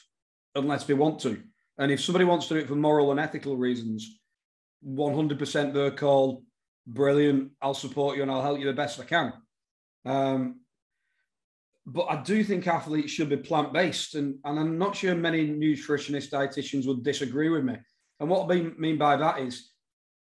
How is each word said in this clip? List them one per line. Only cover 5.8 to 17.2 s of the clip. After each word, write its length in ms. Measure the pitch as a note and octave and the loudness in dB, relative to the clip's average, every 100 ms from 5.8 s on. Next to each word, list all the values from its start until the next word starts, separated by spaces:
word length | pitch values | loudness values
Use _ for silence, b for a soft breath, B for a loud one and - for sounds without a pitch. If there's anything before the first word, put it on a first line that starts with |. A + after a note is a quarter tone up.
| C#3 | 0
call, 520 | C3+ C#3+ C#3 C3+ B2 - _ _ _ B2 | 0 4 6 4 0 -12 _ _ _ -12
brilliant, 640 | A#2+ C#3 C#3+ D3 C#3 C3+ - | 0 4 6 6 4 -2 -6
I'll 120 | C#3 | -4
support 420 | C#3 C#3 D3 C#3 C3+ | -4 -6 -2 -2 0
you 40 | |
and 100 | C3+ | -2
I'll 100 | C3 | -2
help 180 | C#3+ C#3 | -2 -2
you 60 | C#3 | -2
the 80 | |
best 260 | C3 C#3+ - | -2 -4 -6
I 40 | |
can. 300 | - E3 B2 - _ _ _ _ _ _ C3 | -2 0 0 -6 _ _ _ _ _ _ -4
Um, 560 | C3+ C3+ C3+ B2 - _ _ _ _ _ _ _ _ _ _ _ _ - | 0 0 0 -2 -8 _ _ _ _ _ _ _ _ _ _ _ _ -8
but 200 | B2+ E3+ | -4 -2
I 160 | D3+ | -4
do 220 | B2 G#3+ | 0 2
think 240 | G3+ F#3 F3+ | 2 0 0
athletes 440 | D#3+ D3+ D3+ D3 | -2 0 -2 -2
should 180 | - D3 | -2 -2
be 80 | C#3 | -2
plant-based, 760 | - D#3 C#3+ D3 F3 - - | 0 0 0 0 0 -2 -6
and, 220 | D3+ C#3+ C3+ C#3+ | -4 -4 -6 -6
and 140 | D3+ | -2
I'm 180 | D#3+ E3 | -2 0
not 180 | G3 - | -2 0
sure 200 | F#3 F3 | 0 0
many 340 | E3 D#3+ D3+ | 0 0 0
nutritionists, 800 | D3+ D#3 C#3+ - C#3+ - C#3+ C#3 | 2 0 0 -2 -4 -2 -6 -4
dietitians 560 | C#3+ C#3 C#3+ C3+ C#3 B2+ | -2 -2 -4 -4 -2 -2
would 180 | B2+ | 0
disagree 460 | C3 C#3 | -2 -2